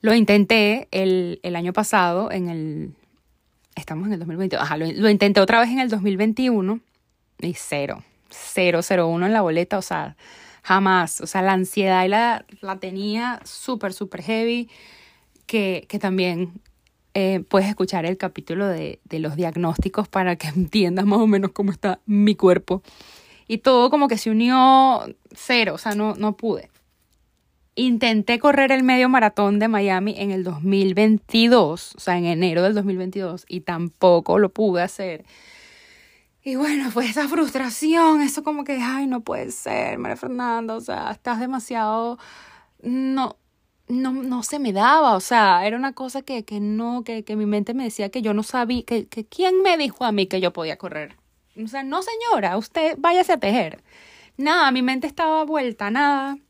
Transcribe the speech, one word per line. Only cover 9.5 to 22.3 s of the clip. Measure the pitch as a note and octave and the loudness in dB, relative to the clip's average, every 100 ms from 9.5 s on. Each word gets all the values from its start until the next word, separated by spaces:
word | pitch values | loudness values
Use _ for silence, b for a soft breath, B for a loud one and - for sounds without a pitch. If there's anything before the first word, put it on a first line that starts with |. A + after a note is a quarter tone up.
| D#3+ F3 G3+ | 0 -2 -4
o | |
sea, | F#3 E3 D3+ D3+ B B B B | -4 -8 -8 -12 B B B B
jamás. | - F#3+ F#3+ F#3 F3+ - | 2 4 4 2 2 -6
O | - | -6
sea, | G3 | -2
la | F#3+ | 2
ansiedad | F#3+ F#3 - F#3+ F#3 | 2 0 -2 2 2
y | F#3 | 2
la, | G#3 A#3 A3 - - | 2 0 -2 -8 -16
la | G3 F#3+ | -12 -10
tenía | F#3+ F#3+ G3+ G#3+ A#3+ A#3+ | -10 -8 -6 -4 -6 -8
súper, | - - - A#3+ G3 | -12 -14 -8 -6 -6
súper | F#3+ G3 - | -8 -10 -10
heavy, | D3 A3 A3+ A#3+ A#3 b b b b b b _ - | -4 -2 0 -2 -6 b b b b b b _ -4
que, | A3+ G3 F3+ - | -2 -2 -4 -6
que | G#3 | -6
también, | G3 F#3 F3+ E3+ F3+ F3 _ _ _ _ _ | -2 0 -2 -2 -6 -10 _ _ _ _ _
eh, | G3+ F#3+ F#3+ - | -2 0 -2 2
puedes | G3 G3 | 2 2
escuchar | G#3 F#3+ F#3 | -2 -2 -2
el | E3 F#3+ | -4 -4
capítulo | F#3 - - E3+ G3+ | -6 -8 -8 -4 -2
de, | E3+ D3+ - | -4 -8 -12
de | _ E3+ | _ -6
los | D#3 | -6
diagnósticos | D3+ F3 E3+ E3+ E3 G3 - G#3 | -4 -4 -2 -2 -2 -2 -2 -4
para | G3 F3+ F3 | -2 0 -2
que | D#3 | -4
<laughs> | |
entiendas | D3+ F3 G#3+ F3+ F#3 G3+ | -4 0 2 2 2 2
más | G3+ | 4
o | A3 | 4
menos | G3 G3 | 4 0
cómo | - G3+ | -2 -4
está | E3+ G3+ F#3 - | -2 -4 -4 -2
mi | G3+ G#3 | 2 4